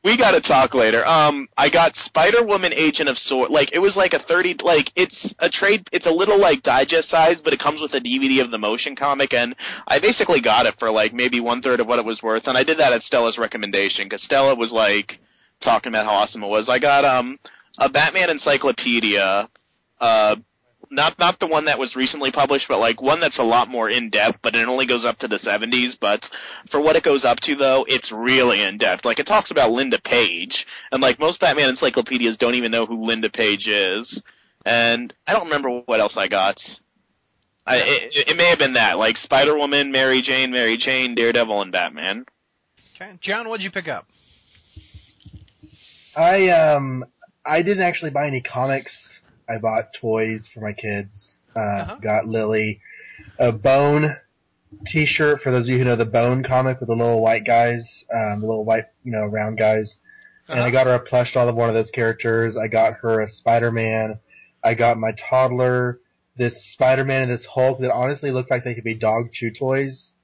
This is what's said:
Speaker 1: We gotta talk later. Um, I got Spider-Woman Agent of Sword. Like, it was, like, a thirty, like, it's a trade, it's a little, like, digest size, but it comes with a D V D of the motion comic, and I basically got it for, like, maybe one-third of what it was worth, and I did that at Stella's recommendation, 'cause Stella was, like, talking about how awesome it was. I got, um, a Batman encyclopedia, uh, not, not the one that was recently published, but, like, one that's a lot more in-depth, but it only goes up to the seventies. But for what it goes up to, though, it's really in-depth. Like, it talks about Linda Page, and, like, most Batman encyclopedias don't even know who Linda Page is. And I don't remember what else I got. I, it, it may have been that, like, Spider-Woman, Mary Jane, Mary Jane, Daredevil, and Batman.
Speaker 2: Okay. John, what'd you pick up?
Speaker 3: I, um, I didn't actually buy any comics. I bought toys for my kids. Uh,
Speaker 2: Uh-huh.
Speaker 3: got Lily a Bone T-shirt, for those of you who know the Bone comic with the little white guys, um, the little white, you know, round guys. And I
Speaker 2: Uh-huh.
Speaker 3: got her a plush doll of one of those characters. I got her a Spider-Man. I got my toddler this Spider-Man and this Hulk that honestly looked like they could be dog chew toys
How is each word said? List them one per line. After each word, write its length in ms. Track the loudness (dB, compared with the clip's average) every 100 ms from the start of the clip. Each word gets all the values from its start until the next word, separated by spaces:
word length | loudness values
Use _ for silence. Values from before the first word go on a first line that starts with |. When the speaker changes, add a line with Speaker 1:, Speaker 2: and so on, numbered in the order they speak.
Speaker 1:
We 120 | 0 2
gotta 240 | 4 2
talk 320 | 4 4 4
later. 300 | 4 4 4
Um, 440 | 4 4 4 2 -6 0
I 100 | 2
got 220 | 4 2 0
Spider-Woman 680 | -4 2 4 4 2 0 0
Agent 360 | 0 0 0 -2
of 100 | -2
Sword. 320 | -2 0 2
Like, 200 | 2 2
it 80 | 2
was, 160 | 0 2
like, 160 | 0
a 80 | 0
thirty, 340 | 0 0 0 -2
like, 280 | 2 2 0
it's 400 | -2 -2 -4 -12 -4
a 100 | -2
trade, 380 | 0 0 0 -2
it's 140 | -2 0
a 40 |
little, 280 | 2 4 4
like, 220 | 4 4
digest 480 | 2 2 2 0 2
size, 300 | 4 4 2
but 100 | -2
it 60 | 0
comes 220 | -2 -4
with 120 | -4
a 60 | -4
D 160 | -2 0
V 100 | 2
D 120 | 2
of 100 | 0
the 60 | -2
motion 360 | -2 -2 -6
comic, 380 | -4 -2 0 0
and 220 | 0 -2 -6 -12 -12 -2
I 100 | 2
basically 420 | 2 0 2 2
got 260 | 4 4 2
it 80 | 0
for, 120 | -2
like, 200 | 0 0
maybe 280 | 0 -2 0
one-third 400 | -2 -2 0 0
of 80 | 2
what 100 | 0
it 60 |
was 180 | -2 -6
worth, 240 | -2 -2 0
and 100 | 0
I 60 |
did 160 | 0 2
that 140 | 2
at 100 | 2
Stella's 360 | 0 0 0 -2
recommendation, 680 | -6 -6 -4 -2 0 -2 -6
'cause 140 | -10
Stella 320 | -2 2 2
was, 160 | 2 0
like, 480 | 2 2 2 -2 -14 _ _ _ _
talking 280 | 0 0 0
about 160 | -4 0
how 60 |
awesome 320 | 0 0 -4
it 40 | -2
was. 200 | -2 0
I 100 | 0
got, 260 | 4 4
um, 340 | 4 0 -2 -12 -20 -20 _ -2
a 100 | 0
Batman 420 | 2 0 0 -2
encyclopedia, 1200 | 0 0 0 0 -2 -2 0 0 0 2 0 -4 _ _ _ _ _
uh, 360 | 2 4 4 0 _ _ _ _ -8
not, 280 | -2 -2 2
not 200 | 0 0
the 80 | -2
one 200 | 0 0
that 120 | -2
was 160 | -4
recently 380 | -2 -2 -2 -4
published, 320 | 0 0 0 0
but, 120 | 0
like, 240 | 0 0
one 180 | 0 0
that's 180 | 0 0
a 40 |
lot 260 | 2 2 2
more 220 | -2 -2
in-depth, 480 | -2 0 0 0 0
but 120 | -2
it 120 | 0 0
only 200 | 0 0
goes 180 | 0
up 140 | -2 -4
to 100 | -6
the 100 | -4
seventies. 540 | -2 -4 0 0 -2 -2
But 220 | -2 -2 -4 -16 -18 -20 -4
for 100 | 0
what 160 | 2 2
it 60 |
goes 240 | 2 2 2
up 120 | 0
to, 140 | -2 0
though, 280 | 2 2 0
it's 240 | -4 -4
really 520 | -6 0 2 2 2
in-depth. 420 | -2 -2 -2 0
Like, 140 | -2 -2
it 80 | 0
talks 240 | 0 2
about 200 | 2 2
Linda 280 | 2 0 -2
Page, 600 | 0 2 2 -2 -6 -6 -8 -16 -6
and, 120 | 0
like, 160 | 0 2
most 200 | -2 2
Batman 280 | 0 2 0
encyclopedias 680 | 2 0 0 -2 -2 -2 0
don't 160 | 0
even 160 | 0 -2
know 160 | -2 -2
who 180 | -4
Linda 240 | -4 -2 -4
Page 380 | -2 0 0 -2
is. 540 | 0 0 -2 -8 -14 -16 _ _ _
And 480 | -2 0 2 0 -4 -12 -4
I 80 |
don't 100 | -2
remember 380 | -2 -4 -4 -6
what 160 | -2 0
else 160 | 0 -2
I 100 | -2
got. 300 | 0 0 -2 -10 -16 _ _ _ _ _ _ _ _ -2
I, 100 | 0
it, 520 | 2 -2 -2 -4 -2
it 80 | 2
may 100 | 2
have 100 | 4
been 140 | 2
that, 240 | 2 2 2
like, 220 | -2 -2
Spider-Woman, 760 | 0 2 2 2 0 0 0
Mary 300 | 0 2 2
Jane, 300 | 0 -2 0
Mary 260 | 0 0 0
Jane, 360 | -2 -2 -2
Daredevil, 460 | 0 2 2 0 -2
and 100 | -2
Batman. 540 | -4 -4 -6 -8 -8 -12 _ _ _ _ _ _ -20
Speaker 2:
Okay. 160 | -20 -14
John, 260 | -8 -6 -6
what'd 120 | -8
you 80 | -8
pick 180 | -10 -8
up? 160 | -10 -12 _ _ _ _ _ _ -20 -20 -20 _ _ -20 -20 -20 _ -20 _ -20 -20 _ 0
Speaker 3:
I, 320 | 2 4 4
um, 560 | 4 4 2 -2 -8 -10 _ -20 _ -4
I 160 | -2
didn't 200 | 0 0
actually 280 | -2 -2 -6
buy 160 | -4 -4
any 140 | -4
comics. 520 | -6 -6 -2 -4 -6 -20 -20 -20 _ _ -10
I 100 | -6
bought 360 | -2 -2 -6 -8
toys 460 | -4 -2 -2 -6 -12
for 80 | -12
my 120 | -12
kids. 360 | -10 -8 -8 -10 -18 -20 _ _ -6
Uh, 20 |
Speaker 2:
Uh-huh. 360 | -4 -4 -6 -8
Speaker 3:
got 240 | -2 -2 -2
Lily 540 | -4 -2 -2 -2 -6 -16 -20 -20 -20 -20 -2
a 120 | 0
Bone 680 | 2 2 4 4 2 0 -4 _ _ _ _ _ -18 -6
T-shirt, 480 | -2 -2 0 0 0
for 100 | 0
those 120 | 0
of 60 | 0
you 80 | 0
who 60 |
know 120 | 2 0
the 80 |
Bone 400 | 0 0 2 0 0
comic 320 | 0 0 -4
with 80 | -4
the 60 |
little 280 | 0 2 2
white 240 | 2 2 2
guys, 340 | 2 2 -2 -8 -20 -8
um, 260 | -4 -4 -4
the 60 | -4
little 180 | -4
white, 200 | 0 -2 -2 _
you 60 | -8
know, 120 | -6
round 340 | -4 -4 -6 0
guys. 380 | 2 2 -2 -12 _ -20 -20 _ -8
And 100 | -4
I 20 |
Speaker 2:
Uh-huh. 60 | 0
Speaker 3:
got 160 | 2 2
her 80 |
a 60 | 0
plush 320 | 2 0 0
doll 160 | 0 0
of 80 | 2
one 120 | 0
of 60 |
those 160 | 0 -2
characters. 640 | -2 -2 -2 -2 0 -2 -4
I 120 | -2
got 260 | 2 2 0
her 220 | -2 0
a 80 | -2
Spider-Man. 880 | -4 0 2 2 -2 -2 -2 -4 -8 _ _ _ _
I 120 | -2
got 240 | 2 0 0
my 140 | -4 -6 -2
toddler 680 | 0 0 0 0 0 -2 -6 _ _ _ -4
this 180 | -4 -4 -20
Spider-Man 480 | 0 2 2 0 -2
and 80 | -2
this 140 | -4 -6
Hulk 340 | 0 0 2
that 100 | -2
honestly 400 | 0 -2 -2 -4
looked 200 | -4 -2
like 140 | -4
they 100 | -4
could 100 | -8
be 100 | -8
dog 380 | -2 0 0 -4
chew 180 | -6 -8
toys 580 | -4 -2 -2 -4 -10 -20 _